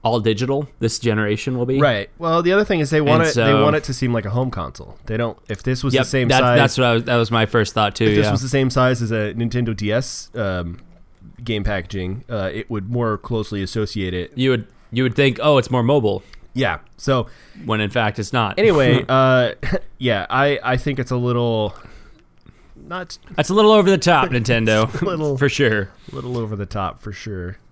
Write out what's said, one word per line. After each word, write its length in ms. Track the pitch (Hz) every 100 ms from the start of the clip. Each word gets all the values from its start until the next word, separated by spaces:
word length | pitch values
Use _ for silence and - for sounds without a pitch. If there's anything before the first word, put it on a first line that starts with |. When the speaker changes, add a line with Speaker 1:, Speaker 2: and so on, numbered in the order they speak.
Speaker 1:
all 160 | 117 117
digital, 480 | 110 107 127 139 147 -
this 200 | 113 -
generation 580 | 120 107 104 107 - 127
will 80 | 120
be. 140 | 135
Speaker 2:
Right. 280 | 143 110 101 -
Well, 240 | 165 165
the 120 | 170
other 100 | 196
thing 160 | 208 185
is 120 | 143
they 100 | 156
want 220 | 143 156
Speaker 1:
And 60 | 160
Speaker 2:
it, 40 | 120
they 60 | 113
Speaker 1:
so 120 | 110
Speaker 2:
want 120 | 107 156
it 80 | -
to 80 |
seem 200 | 127 127
like 100 | 117 101
a 40 |
home 220 | 117 131
console. 460 | 104 71 - - - -
They 100 | 110
don't, 200 | 101 - -
if 140 | 101
this 200 | - 127
was 100 | 139
Speaker 1:
Yep, 100 | 127
Speaker 2:
the 60 | -
same 180 | 135 -
Speaker 1:
that, 100 | 131
Speaker 2:
size 180 | 123 120
Speaker 1:
that's 200 | 135 -
what 100 | 123
I 60 |
was, 100 | 113 117
that 100 | 120
was 120 | 113
my 140 | 117 110
first 280 | 120 107
thought 200 | - 104 -
too, 100 | 110
Speaker 2:
If 100 | 104
this 100 | 107
Speaker 1:
yeah. 60 |
Speaker 2:
was 100 | 131
the 60 | 127
same 220 | 135 131
size 320 | 131 127 127
as 100 | 113
a 220 | 110 104
Nintendo 420 | 113 117 120 117 104
D 160 | 104
S, 380 | 110 127 - - 120
um, 440 | 101 90 85 92 - - - - - -
game 200 | 117 107 101
packaging, 580 | 101 90 98 90 104 -
uh, 220 | 113 95
it 160 | 80 -
would 200 | 110 95
more 280 | 120 117 104
closely 440 | - 113 101 101
associate 520 | 95 113 107 107 92
it. 180 | 90 87 -
Speaker 1:
You 140 | 131
would, 160 | 123 - - -
you 120 | 113
would 120 | 131 113
think, 240 | 139 123
"Oh, 160 | 151 143
it's 120 | 117
more 120 | 127
mobile." 400 | 117 147 110 98 - - -
Speaker 2:
Yeah. 260 | 127 127 78 - -
So 320 | - 131 - - - - -
Speaker 1:
When 160 | 110
in 80 | 104
fact 280 | 120 110 104
it's 140 | 101
not. 260 | 127 107 98
Speaker 2:
anyway, 440 | 220 160 135 131 -
Speaker 1:
<laughs> 40 |
Speaker 2:
uh, 440 | 131 131 127 120 - - -
<laughs> 220 | - -
yeah, 280 | 123 104 -
I, 300 | 127 143 139
I 140 | 120 127
think 220 | - 131
it's 120 | 127
a 60 | 127
little 580 | 123 120 120 110 104 - - - - - _ _ - _ - -
not 420 | 147 180 180 - - -
Speaker 1:
That's 140 | 151
a 40 |
little 180 | 202 214
over 160 | 214 185
the 80 | 190
top, 320 | 170 160 131
Speaker 2:
<laughs> 0 |
Speaker 1:
Nintendo. 720 | 123 113 117 110 107 110 -
Speaker 2:
a 40 | 180
little 320 | 170 151 135
Speaker 1:
For 120 | 139
sure. 400 | - 131 107 95 - -
Speaker 2:
a 40 | 135
little 220 | 123 123
over 180 | 110 104
the 120 | 98
top 340 | 104 92 -
for 100 | 107
sure. 460 | 95 - 95 87 101 _